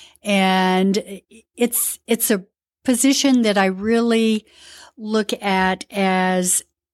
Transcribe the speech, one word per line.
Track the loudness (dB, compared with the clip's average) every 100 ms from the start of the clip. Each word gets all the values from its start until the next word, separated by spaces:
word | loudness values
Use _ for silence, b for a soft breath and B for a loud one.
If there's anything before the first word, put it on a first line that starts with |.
| B B
and | -2 0 2 2 2 2 2 0 -4 -16 _ -20 _ -4
it's, | -2 -2 -6 -6 -4
it's | -2 0
a | -2 -4 _ _ _
position | -2 0 2 2 2 2
that | 2 2
I | 0
really | 0 0 0 2 2 2 0 -6 B B B B -14
look | -4 -4 -2 -4
at | -2 0 0 -2 -6
as | -2 0 0 0 0 0 -2 -6 _ _